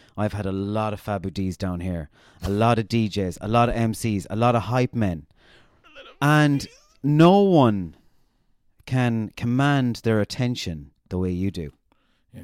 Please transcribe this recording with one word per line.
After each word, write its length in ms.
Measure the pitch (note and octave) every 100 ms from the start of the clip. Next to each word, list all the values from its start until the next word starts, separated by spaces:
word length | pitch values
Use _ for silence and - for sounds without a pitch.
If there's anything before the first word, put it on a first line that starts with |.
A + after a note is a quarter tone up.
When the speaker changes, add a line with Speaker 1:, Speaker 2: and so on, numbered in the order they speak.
| _ -
Speaker 1:
I've 160 | G#2
had 120 | G2+ G2
a 60 |
lot 400 | F#2+ G2+ G#2+ G#2+
of 100 | G2+
Fabu 300 | - G2+ F#2
Ds 240 | F2 F#2+ F2
down 240 | F#2 F2+
here, 300 | F#2 F2 D2+ _ _ -
a 60 | F#2+
lot 280 | G2+ A2+ A2+
of 80 | G2
D 200 | A#2 G#2+
Js, 300 | G2+ F#2 E2
a 80 | G#2
lot 200 | A#2 A#2+
of 60 |
M 180 | A#2 A2+
Cs, 340 | A2 A#2 G2+ -
a 60 | G#2
lot 180 | A#2+
of 80 | A#2+
hype 320 | G2+ B2+ A#2+
men. 320 | A#2+ G2+ E2 C#2+ _ _ _ _ _ _ - - -
And 440 | C#3+ D3+ D3 C#3+ - - _ _
no 380 | C#3 D3+ E3+ G3+
one 540 | G3 E3+ B2 G2+ E2+ - _ _ _ _ _ _ _ _ -
can 440 | C3 B2 A2+ G#2+ -
command 600 | A#2+ B2+ C#3 C#3+ B2 A2+
their 160 | A2+ A2
attention 720 | G2+ - B2 A#2+ - D#2+ C#2+ _ -
the 100 | F2+
way 120 | F#2
you 200 | F2+ G2
do. 220 | F2+ D2 - _ _ _ _ _
Speaker 2:
Yeah, 100 | -